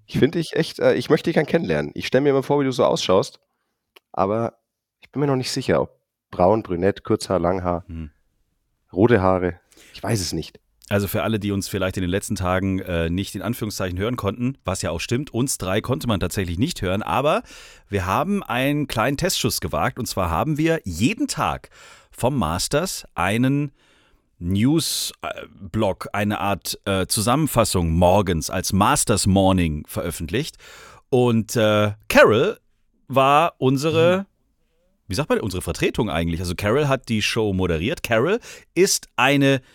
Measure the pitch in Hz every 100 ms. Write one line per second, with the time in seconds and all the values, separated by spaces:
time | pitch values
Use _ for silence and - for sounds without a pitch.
0 | - 135 127 170 160 - 165 - 131 127
1 | - 156 - 165 151 170 - 76 - -
2 | - 127 143 135 127 143 135 120 90 165
3 | - 95 - - _ _ _ _ _ _
4 | _ - 98 107 117 - _ _ _ _
5 | - - 143 131 127 - - 80 64 _
6 | _ _ _ - 90 110 107 85 95 98
7 | - 107 - 95 85 95 90 85 85 82
8 | 78 - _ _ _ _ _ _ _ 90
9 | 113 113 92 92 90 85 _ _ - -
10 | - 113 90 85 - - _ _ - 101
11 | 101 107 87 110 101 98 - 101 92 98
12 | 90 95 - 98 92 92 95 92 95 85
13 | 82 87 98 104 90 123 110 - 92 92
14 | 104 123 101 104 123 135 - 95 90 85
15 | - 120 151 113 139 - 92 101 104 123
16 | 120 101 90 - 90 85 113 - 92 98
17 | - 98 143 196 - - - - _ 98
18 | 90 107 165 202 - 117 135 147 147 -
19 | 113 143 180 - 117 - 87 80 101 131
20 | 120 - 87 82 139 147 160 160 - 82
21 | 120 226 294 - 104 67 - - - -
22 | _ - 120 143 80 85 - 143 185 -
23 | - - 90 110 131 143 143 - _ _
24 | _ _ _ - 87 98 120 160 - -
25 | - - 85 - - - 98 110 107 92
26 | - 101 104 107 98 98 - - - 95
27 | 92 - 104 131 160 - 107 98 82 82
28 | 87 98 92 82 - 95 87 95 107 143
29 | - 104 - 95 95 92 85 73 73 -
30 | 87 - 80 101 160 - - - - -
31 | _ 127 123 113 104 120 107 107 104 104
32 | - 262 240 110 175 - _ _ _ _
33 | - 131 135 143 170 - 131 135 151 156
34 | 170 185 196 _ _ _ _ _ _ _
35 | - 92 151 247 110 92 90 82 175 -
36 | 110 76 85 82 90 87 104 127 147 135
37 | - 110 98 - 110 92 92 82 101 170
38 | - 113 143 226 - - - - 196 -
39 | - - 127 143 139 135 -